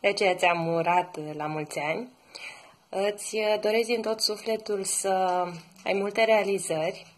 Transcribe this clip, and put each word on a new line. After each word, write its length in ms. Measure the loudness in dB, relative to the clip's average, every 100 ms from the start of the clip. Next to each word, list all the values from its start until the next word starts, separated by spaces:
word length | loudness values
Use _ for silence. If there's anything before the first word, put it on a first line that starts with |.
De 80 | 2
aceea 260 | 2 2
ți-am 400 | 4 4 4 2
urat 600 | 2 4 2 2 -6 -10 -6
la 100 | -4
mulți 320 | -4 -6 -4
ani. 340 | -4 -4 -6 _ _ -16 -16 -16 -20 -20 _
Îți 480 | -2 -2 -2 -6 -2 2 2
doresc 260 | 2 2 2
din 160 | 0
tot 180 | 0 -2
sufletul 640 | -2 -2 -2 -4 -2 -4
să 600 | -2 -2 0 2 2 2 -2 -6 -16 -10
ai 80 | -4
multe 320 | -2 0 2
realizări 800 | 4 4 4 -2 -2 -2 -2 -6 -16